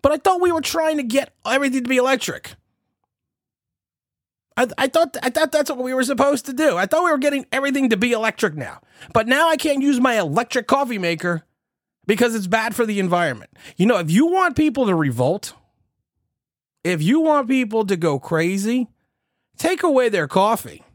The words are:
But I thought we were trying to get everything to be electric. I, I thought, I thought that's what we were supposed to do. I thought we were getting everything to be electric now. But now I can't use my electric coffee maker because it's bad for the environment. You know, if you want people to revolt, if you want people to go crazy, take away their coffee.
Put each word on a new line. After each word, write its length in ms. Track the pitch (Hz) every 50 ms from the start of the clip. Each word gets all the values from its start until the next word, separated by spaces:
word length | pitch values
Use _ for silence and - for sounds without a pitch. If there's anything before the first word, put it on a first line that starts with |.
But 100 | - 277
I 60 | 302
thought 240 | 302 _ 403 370 359
we 100 | 359 359
were 80 | 339 320
trying 380 | 277 - - 330 320 311 311
to 60 | 302 269
get 300 | 233 214 277 262 - _ _ _
everything 380 | - 240 269 285 269 247 262 247
to 60 | 240
be 60 | 262
electric. 600 | 254 247 262 269 254 - - - - - - - _ _ _ _ _ _ _ _ _ _ _ _ _ _ _ _ _ _ _ _ _ _ _ _ _ _ _ _ _ _ _ _ _ _ _ _ _ _ _ _
I, 100 | - 247 233 -
I 100 | - - 269
thought, 260 | - 320 339 277 - - -
I 60 | 254
thought 240 | 247 311 320 - -
that's 160 | 302 294 -
what 100 | 294 247
we 140 | 254 254 262
were 100 | 262 254
supposed 420 | 233 277 220 269 285 294 254 -
to 60 | - 262
do. 220 | 247 311 302 196
I 100 | 175 190
thought 200 | 196 302 320 359
we 60 | 349
were 60 | 311
getting 280 | 277 262 294 285 277 - _ -
everything 360 | 262 277 277 262 277 269 247
to 60 | 226
be 140 | 196 208 247
electric 420 | 240 220 220 220 214 - - 196 151
now. 280 | 151 127 - - - _ _ _ _ - - -
But 120 | 226 220
now 220 | 226 254 285 320
I 80 | 330 320
can't 260 | 302 - 311 285 277
use 200 | 269 285 285 247
my 180 | 247 262 233 220
electric 480 | 185 151 139 208 247 247 - 262 220
coffee 300 | - - 277 277 240 247
maker 480 | 202 180 170 170 160 - 175 175 160 _ _ _ _ _ _ _ _ _ _ _ _ _
because 300 | - 214 202 240 240 226
it's 120 | 226 196
bad 280 | 180 185 220 220 233 220
for 100 | - 240
the 140 | 214 208 202
environment. 520 | 190 180 180 175 175 156 123 107 - _ _ _ - - -
You 80 | - 180
know, 120 | 226 240
if 140 | 190 170 151
you 140 | 165 208 302
want 320 | 339 349 381 370 349 254
people 280 | - 311 302 226 277 254
to 60 | 208 185
revolt, 600 | 165 156 139 120 113 123 135 175 208 - - - _ _ _ _ _ _ _ _ _ _ _ _ _ _ _ _ _ _ _ _ _ _ _ _ _ _
if 180 | 170 185 160
you 200 | 151 170 254 320
want 260 | 320 320 302 285 262
people 380 | 226 269 262 254 208 214 226 220
to 100 | 190 196
go 240 | 170 160 165 143 131
crazy, 680 | - - 170 156 165 170 190 196 196 220 240 254 240 - _ _ _ _ _ _ _ _ _ _ _ _ _
take 260 | - - 330 370 381 370
away 260 | 349 285 254 254 233
their 180 | 202 185 151
coffee. 560 | 139 - 190 190 214 226 - - 113 80 78 - _